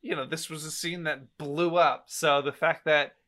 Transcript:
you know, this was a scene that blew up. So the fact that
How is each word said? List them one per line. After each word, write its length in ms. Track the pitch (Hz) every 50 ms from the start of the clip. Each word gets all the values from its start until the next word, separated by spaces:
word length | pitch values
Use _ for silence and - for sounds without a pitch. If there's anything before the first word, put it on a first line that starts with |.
you 160 | - - -
know, 80 | 156 131
this 220 | 123 151 160 - -
was 160 | 160 151 151
a 60 | 156
scene 320 | 151 - - 170 175 180 170
that 340 | 156 147 131 135 117 _
blew 400 | _ 151 143 143 156 175 170 165
up. 280 | 175 170 147 127 - - _
So 320 | - - - 156 143 143
the 120 | 139 143 135
fact 340 | - - 165 160 - _
that 300 | 160 151 147 143 139 - _ _